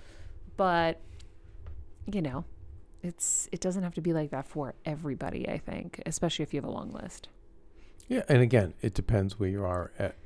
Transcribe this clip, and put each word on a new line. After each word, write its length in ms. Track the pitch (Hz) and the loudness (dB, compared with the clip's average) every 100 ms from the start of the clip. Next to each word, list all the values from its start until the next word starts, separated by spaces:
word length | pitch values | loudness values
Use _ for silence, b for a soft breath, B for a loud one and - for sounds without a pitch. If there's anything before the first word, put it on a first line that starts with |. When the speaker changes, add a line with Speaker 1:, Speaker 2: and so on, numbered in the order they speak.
| B B B B - - | B B B B -6 2
Speaker 1:
But, 420 | 185 170 165 165 - b b b b b - - - - - | 4 6 4 0 -8 b b b b b -10 -10 -10 -10 -4
you 120 | 202 | -2
know, 220 | 151 131 - - - - - - | 0 -2 -6 -10 -14 -14 -16 -10
it's, 440 | 180 - - - - | -8 -2 0 0 -2
it 80 | - | -2
doesn't 220 | 185 190 | 0 0
have 100 | 175 | -2
to 80 | 170 | 0
be 100 | 170 | 2
like 180 | 160 147 | 2 2
that 160 | 135 139 | -4 -4
for 260 | 151 131 - - | -4 -4 -4 -4
everybody, 640 | 151 160 131 - - - | -4 -2 -2 -2 -2 -2
I 120 | - | -2
think, 420 | - 185 170 - - | -4 -6 -8 -8 -4
especially 340 | 160 170 160 | 0 2 2
if 100 | 147 | -2
you 40 | 143 | -2
have 60 | - | -2
a 40 | |
long 160 | - - | -6 -6
list. 380 | - 180 - - - - - - - b b b | -8 -10 -12 -16 -20 -20 -20 -20 -20 b b b
Speaker 2:
Yeah, 160 | 247 - | 0 6
and 140 | 131 | 8
again, 320 | 123 120 90 - | 10 8 6 0
it 140 | 113 - | -2 0
depends 440 | - 107 98 98 | 4 4 4 2
where 100 | 95 | 0
you 140 | 98 | 0
are 280 | 92 90 85 - | 0 0 -2 -2
at, 160 | 98 - | -4 -4